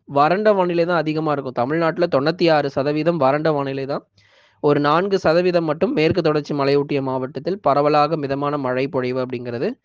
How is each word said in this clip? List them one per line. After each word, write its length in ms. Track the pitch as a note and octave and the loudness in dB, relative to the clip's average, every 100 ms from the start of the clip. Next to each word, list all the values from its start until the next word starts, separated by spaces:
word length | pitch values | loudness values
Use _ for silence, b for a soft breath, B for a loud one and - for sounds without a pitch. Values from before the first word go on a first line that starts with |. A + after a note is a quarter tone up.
| - | -4
வறண்ட 400 | C#3+ D3+ F#3 G#3+ | 2 2 4 2
வானிலை 320 | G3 F3+ E3+ | 2 2 0
தான் 180 | E3+ F3 | 0 0
அதிகமா 300 | D#3 D#3 D#3+ | 0 -2 -2
இருக்கும். 260 | C#3+ C#3 A#2+ | -2 -4 -4
தமிழ்நாட்டுல 480 | B2 D#3+ E3 D#3+ E3 | -2 0 0 0 0
தொண்ணூத்தி 400 | C3+ C#3+ F3 F3 | 0 0 2 2
ஆறு 200 | D3+ C#3+ | 4 2
சதவீதம் 520 | C#3+ C#3 D3+ D3+ E3+ | -2 -2 0 0 2
வறண்ட 260 | C3 D3 D#3 | 2 2 0
வானிலை 340 | D3 C#3 C3+ C3+ | -2 -2 -6 -6
தான். 180 | D#3+ - _ b b b b | -8 -10 _ b b b b
ஒரு 160 | D3+ D3 | 2 2
நான்கு 360 | D3 D#3 G3+ F#3+ | 4 2 2 0
சதவீதம் 500 | E3 E3 F3+ F3 E3 | 2 2 2 0 0
மட்டும் 240 | D3+ G3 | 0 -2
மேற்கு 280 | C#4 D#3 F3 | 2 0 2
தொடர்ச்சி 300 | D#3+ D3+ D3 | 0 0 -2
மலையொட்டிய 460 | C#3+ C#3 C#3+ C#3+ C#3+ | -2 0 0 0 -2
மாவட்டத்தில் 560 | C3+ C3 B2+ - D3 F#3+ | -2 -4 -6 -8 -6 -4
பரவலாக 560 | D3 C#3 D3 D3+ D3 D#3+ | 0 2 2 2 2 0
மிதமான 380 | C#3 C#3 C#3+ D3 | -4 -4 -4 -4
மழை 260 | B2+ B2+ C3+ | -2 -2 -2
பொழிவு 340 | C3+ B2+ B2+ | -2 -4 -4
அப்படிங்கிறது 480 | B2+ B2 B2 A#2+ E3 C4 | -6 -6 -8 -6 -6 -8